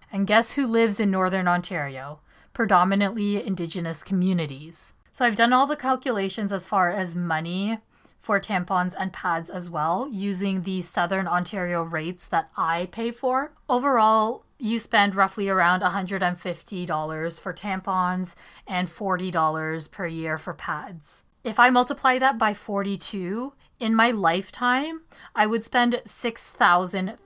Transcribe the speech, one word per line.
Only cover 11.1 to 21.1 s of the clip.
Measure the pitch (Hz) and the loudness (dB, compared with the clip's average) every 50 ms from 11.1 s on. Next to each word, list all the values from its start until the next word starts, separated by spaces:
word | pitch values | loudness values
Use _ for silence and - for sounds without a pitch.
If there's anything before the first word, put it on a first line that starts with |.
| 190 190 185 | 0 -2 -2
Ontario | 160 175 180 175 - 220 196 180 175 175 170 165 | 0 0 0 -2 -2 -4 -4 -4 -2 -2 -2 -4
rates | 165 165 156 160 175 180 - - - | -4 -4 -4 -4 -6 -8 -10 -8 -2
that | 185 165 165 - _ | -2 -2 -2 -2 _
I | - 175 160 165 170 185 180 - | -4 -2 0 0 -2 -4 -6 -6
pay | 226 226 233 | -6 -6 -6
for. | 233 - - 254 254 262 285 311 - _ _ - | -6 -4 -2 0 0 0 -2 -4 -10 _ _ -2
Overall, | 226 247 262 285 262 233 214 214 220 220 214 226 262 - - _ _ - | 0 0 2 2 4 4 6 6 6 4 2 0 -2 -6 -12 _ _ -6
you | 269 208 233 226 | -2 -2 -2 -2
spend | - - - 214 202 202 185 | -2 0 2 4 4 4 4
roughly | 196 190 190 - 214 196 196 | 2 2 2 2 -2 -2 0
around | 190 190 170 175 180 185 202 | 2 4 4 4 4 4 2
a | 180 | 0
hundred | 170 202 185 180 202 185 190 | 0 -2 -4 -4 -2 0 0
and | 180 175 - | 0 -2 -2
fifty | - 185 165 - - - 202 180 175 | -6 -6 -8 -8 -10 -10 -8 -6 -4
dollars | 165 160 156 156 156 156 156 160 170 165 - | -2 -2 -2 -2 -4 -4 -4 -4 -4 -6 -6
for | - 185 175 | -8 -8 -8
tampons | - - 208 190 190 - 202 185 185 180 180 180 185 185 180 - - - - - - - | -6 -6 -6 -6 -4 -2 -2 0 0 0 0 0 -2 -4 -6 -10 -16 -20 -20 -20 -20 -12
and | - 190 180 185 180 | -6 -4 -2 -2 -4
forty | - - 214 190 185 175 185 185 | -6 -6 -2 -2 0 0 -2 -2
dollars | 170 165 160 156 156 160 156 156 160 160 151 - | 0 2 2 2 0 -2 -4 -4 -4 -6 -8 -10
per | - - 185 | -10 -8 -8
year | 165 165 160 160 160 156 | -6 -6 -6 -4 -4 -6
for | 156 - 185 156 | -6 -6 -10 -12
pads. | - - - 156 151 - 208 175 160 - - | -10 -8 -8 -6 -6 -8 -12 -14 -16 -18 -18